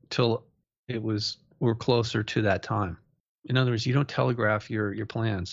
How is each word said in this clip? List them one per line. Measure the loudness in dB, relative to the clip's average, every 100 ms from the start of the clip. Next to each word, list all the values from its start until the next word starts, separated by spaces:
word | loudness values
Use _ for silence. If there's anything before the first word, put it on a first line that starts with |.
| _
till | 0 0 0 -6 _ _ _ -8
it | -4
was, | -2 -2 -2 -8 _ _
we're | 0
closer | 2 2 2 2 -2
to | 0 0
that | 2 0
time. | 0 -2 -2 -6 _ _ _ _ -2
In | 2
other | 2
words, | 2 2
you |
don't | 0 0
telegraph | 0 0 2 2 0 -2
your, | -4 -2
your | -4
plans | -6 -2 -2 -2 -6